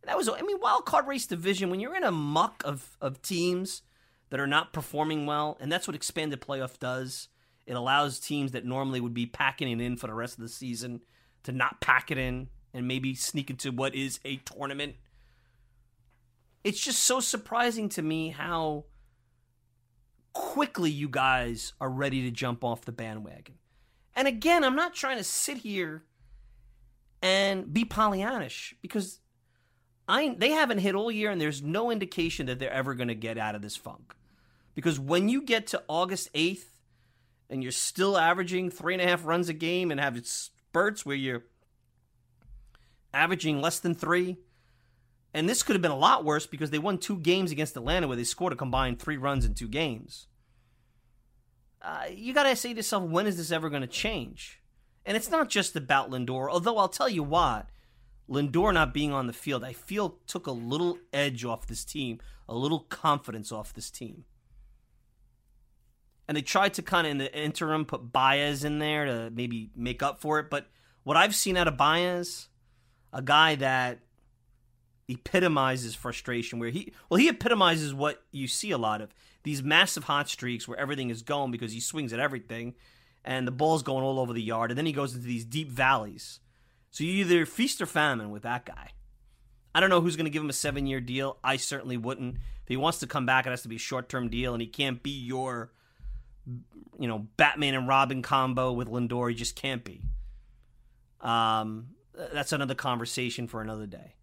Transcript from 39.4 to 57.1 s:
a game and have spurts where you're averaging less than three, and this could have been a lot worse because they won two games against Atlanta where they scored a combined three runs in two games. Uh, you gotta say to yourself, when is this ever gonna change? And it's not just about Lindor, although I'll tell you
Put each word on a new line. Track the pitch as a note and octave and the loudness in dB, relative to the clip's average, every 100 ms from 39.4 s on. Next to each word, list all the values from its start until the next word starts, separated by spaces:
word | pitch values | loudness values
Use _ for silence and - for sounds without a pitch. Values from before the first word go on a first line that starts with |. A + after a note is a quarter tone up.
| F3 | 0
a | |
game | D#3 E3 F3+ F3+ | -2 0 0 0
and | C#3 | 0
have | C#3+ A#2+ A#2 | 0 -2 -6
spurts | - - _ _ E3 G3+ G#3 D3 | -8 -8 _ _ 2 2 0 -4
where | C#3 | -2
you're | C3+ B2 A#2+ _ _ _ _ _ _ _ _ _ - - - _ _ _ _ | -2 -4 -8 _ _ _ _ _ _ _ _ _ -20 -20 -20 _ _ _ _
averaging | C3+ E3 F#3 D#3 D3 | 2 2 2 2 2
less | D#3 D#3+ | 0 0
than | F3+ | -2
three, | E3 E3 F3 F3+ F3+ - _ _ _ _ _ _ _ _ | -2 2 2 2 -4 -14 _ _ _ _ _ _ _ _
and | D3+ E3 | -2 0
this | B3+ | 0
could | - | 2
have | G3+ | 2
been | E3+ | 2
a | C#3 | 6
lot | D#3+ - | 6 6
worse | D3+ D3+ - | 4 0 -2
because | C#3+ D3+ | -6 -2
they | D3+ | 0
won | F3 F#3 | 0 -2
two | - G3+ | -2 -2
games | D#3+ F#3 F#3 | 2 4 2
against | D3 D3+ C3+ | 0 -4 -4
Atlanta | A#2+ F3+ D3+ | 0 0 2
where | B2 | -2
they | |
scored | A#2+ - F3+ | -4 -2 -2
a | B2+ | -2
combined | C3+ C3 C3 B2 | -2 0 0 -2
three | - D3 | -4 -2
runs | C3+ C#3 | 0 2
in | A#2+ | 2
two | G#2 A2+ | 0 -4
games. | C3 D#3+ A2+ - - - _ _ _ _ _ _ _ _ _ _ _ _ _ _ _ | -2 -2 -4 -10 -20 -20 _ _ _ _ _ _ _ _ _ _ _ _ _ _ _
Uh, | - D#2 - | -10 -8 -10
you | G3 A3+ | -10 -2
gotta | C4+ C#4 B3 | 4 4 4
say | A#3+ | -2
to | A3+ | -4
yourself, | G#3 G#3 | -2 -2
when | F3+ E3 G#3 | 2 2 2
is | F3 | 0
this | D#3+ | -2
ever | E3 D#3 | -2 0
gonna | C#3+ B2+ | -4 -4
change? | - G#3+ G#3 A#2+ - - - _ _ _ _ - | -2 -2 -2 -8 -12 -18 -20 _ _ _ _ -2
And | G#3+ | -2
it's | A3 | 2
not | E4 D4+ | 2 2
just | G#3 F#3+ D#3+ | 2 0 -2
about | C3 C#3 C3 | 2 2 4
Lindor, | B2+ B2 C3 C#3 | -4 -2 -2 0
although | F3+ F3 A3 | 2 2 4
I'll | F#3 | 2
tell | - | 4
you | C4 | 0